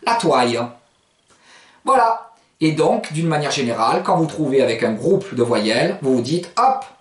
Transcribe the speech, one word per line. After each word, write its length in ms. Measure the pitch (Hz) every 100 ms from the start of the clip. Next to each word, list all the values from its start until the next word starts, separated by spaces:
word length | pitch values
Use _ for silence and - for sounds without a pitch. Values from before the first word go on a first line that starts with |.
| -
la 100 | 233
toile. 540 | 180 143 120 117 123 - _ _ _ _ _ _ _ - - _
Voilà. 480 | - 269 233 226 - _ _ _
Et 120 | 160
donc, 420 | 151 156 220 -
d'une 140 | 151 165
manière 240 | 151 143
générale, 500 | 131 127 117 113 120
quand 140 | 190 185
vous 80 | 160
trouvez 360 | - 147 135
avec 180 | 127 113
un 100 | 117
groupe 420 | 107 143 196 - 120
de 80 |
voyelles, 540 | 117 113 107 110 165 165
vous 140 | 139 127
vous 60 |
dites, 300 | 117 165 180 -
hop 280 | 240 254 - -